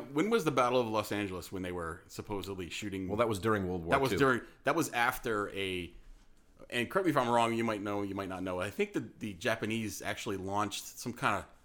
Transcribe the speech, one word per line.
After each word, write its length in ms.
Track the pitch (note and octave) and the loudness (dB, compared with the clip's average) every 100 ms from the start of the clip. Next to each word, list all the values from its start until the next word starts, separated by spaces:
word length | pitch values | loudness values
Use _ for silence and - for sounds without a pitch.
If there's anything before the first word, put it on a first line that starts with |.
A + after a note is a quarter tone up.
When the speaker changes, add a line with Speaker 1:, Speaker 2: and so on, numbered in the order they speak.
| B2 | 0
Speaker 1:
when 160 | C#3+ G3+ | 0 2
was 140 | A#3 | 2
the 80 | D#3 | 4
Battle 280 | C3 B2 B2+ | 4 4 4
of 60 | A2+ | 4
Los 240 | G#2+ G#2 | 0 0
Angeles 380 | G#2 G2+ F#2 - | 0 -2 -4 -6
when 100 | G2 | -6
they 80 | F2+ | -4
were 320 | F2+ E2 E2+ - | -4 -4 -8 -12
supposedly 600 | - G2+ G2+ F#2 F#2+ E2+ | -12 -6 -6 -4 -6 -6
shooting? 380 | - G#2 F#2+ F#2 | -6 -4 -4 -2
Speaker 2:
Well, 100 | G#2 | 2
that 120 | A#2 | 2
was 100 | G2+ | 2
during 280 | A2+ G#2+ F#2 | 2 2 2
World 180 | F2+ E2 | -2 2
War 60 | |
Speaker 1:
That 100 | C#3 | 2
was 100 | C3 | 4
Speaker 2:
Two. 60 | G2 | 4
Speaker 1:
during, 240 | C3+ A#2 - - - | 4 4 -2 -4 0
that 100 | D#3+ | 0
was 140 | C3+ | 0
after 580 | A#2+ B2 - B2 G#2+ G2 | 2 2 0 -2 -2 -2
a, 380 | G2 G2 F2+ E2+ - - - - - _ - - | -2 -2 -2 -6 -10 -20 -20 -20 -20 _ -20 -6
and 200 | A#2+ A#2 | -2 0
correct 160 | F#3+ F#3 | 2 2
me 60 | |
if 60 | C#3 | 4
I'm 120 | A#2+ | 6
wrong, 240 | A#2+ A#2 | 6 6
you 100 | A2+ | 4
might 180 | A#2 G#2+ | 0 0
know, 200 | G#2 G2+ | -2 -2
you 100 | G2+ | -2
might 160 | G2 F#2+ | -4 -4
not 140 | F#2 | -4
know. 160 | F#2 F2+ | -2 -2
I 100 | G2+ | -2
think 220 | - G3+ | -2 -2
the, 120 | E3+ A2+ - | -2 -6 -8
the 140 | A2+ | -8
Japanese 680 | F2+ A#2+ A2+ G#2+ A2+ A2 F#2 | -4 -2 0 0 -2 -4 -6
actually 340 | F#2 G#2 - F#2+ | -6 -4 -4 -4
launched 600 | F#2+ G2+ G#2 - - - | -2 0 0 -4 -10 -10
some 140 | B2 | -10
kind 240 | - B2+ G2 | -4 0 -2
of 80 | E2+ - | -4 -16